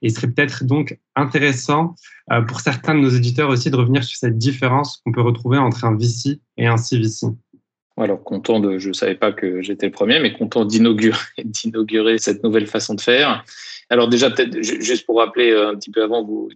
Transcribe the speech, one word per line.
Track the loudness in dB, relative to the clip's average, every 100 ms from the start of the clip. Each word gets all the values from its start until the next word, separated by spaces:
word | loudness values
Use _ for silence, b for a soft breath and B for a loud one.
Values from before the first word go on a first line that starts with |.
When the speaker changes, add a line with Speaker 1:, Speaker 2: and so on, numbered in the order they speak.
Speaker 1:
et | -4
il |
serait | -2 -2
peut-être | 0 -2 -2
donc | 0 0 -2 -10 _
intéressant, | -4 -2 0 0 0 0 0 0 -6 B B -2
euh, | 0
pour | 0 -4
certains | -4 -2 0 2
de |
nos | 4
éditeurs | 4 2 2 0
aussi | 0 2
de | 2
revenir | 2 2
sur | 0 -4
cette | -2 0
différence | 0 0 0 0 -2 -6
qu'on | -4
peut | 0
retrouver | 0 0 0 2
entre | 2 0
un | 0 0
V |
C | 0 -2 -4 -6 _ -2
et | 0
un | 0
C | 0 0
V |
C. | 0 -2 -6 -6 _ _ _ _ _ -4
Speaker 2:
Alors, | -2 -2
content | -6 -6 0 2
de, | 2 -2
je | -4
savais | -2 -2
pas | 0 -2
que | 0 -4 -4
j'étais | -6 -4 -4
le |
premier, | 0 0 2
mais | 0
content | -2 -2 0
d'inaugurer, | 2 4 4 4 2 0 -6
<laughs> | -12
d'inaugurer | -10 -8 -4 -4 -2 0 2 2
cette | 0 -2
nouvelle | 0 0 0
façon | -4 -4
de | -2
faire. | 2 2 2 -2 B B B B 0
Alors | 2 4
déjà, | 4 4
peut-être | 2 -2 -2
ju-, | -4 -4
juste | -2 -2
pour | 0 2
rappeler, | 2 2 4
euh, | 4 2
un |
petit | -2 -4
peu | -2
avant, | 0 -2
vous, | -4 -8 -8